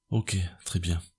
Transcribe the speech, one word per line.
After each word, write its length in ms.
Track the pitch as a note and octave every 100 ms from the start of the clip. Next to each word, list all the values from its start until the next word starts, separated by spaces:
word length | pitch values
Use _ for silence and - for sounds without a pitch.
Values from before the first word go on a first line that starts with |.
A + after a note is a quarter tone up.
| -
Ok, 280 | A2+ - G2 F2+ - -
très 140 | F#2
bien. 240 | F2 E2 -